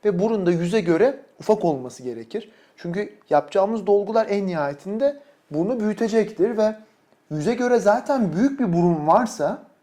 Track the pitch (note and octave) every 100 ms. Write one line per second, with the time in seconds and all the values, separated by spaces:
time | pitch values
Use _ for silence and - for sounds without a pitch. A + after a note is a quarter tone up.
0 | G#3 F3+ G#3+ A3 F3 E3+ E3+ A3 F3 E3
1 | A#3 C#4 - _ - G#3+ E3 C#3 B2+ -
2 | B2+ A2+ A2+ G#3 - _ _ _ F3 F3
3 | G#3 - _ D3 C#3+ G3+ G3 A3+ F#3+ G3+
4 | G3+ A3 G#3+ G3+ G3 E3+ C#3+ C#3+ F#3+ G#3+
5 | C#4 C#4+ - _ _ D3+ F3+ B3 G#3+ G#3
6 | A3+ A3 G#3 - G3 A3 G#3+ G#3+ - _
7 | _ _ _ D3+ D3+ A#3+ B3 A#3+ G3 A3
8 | B3 C#4 G3+ D#3 C4+ C#4 A#3 E3+ F3 E3
9 | D3+ G#3 A#3+ - D3+ B3 - _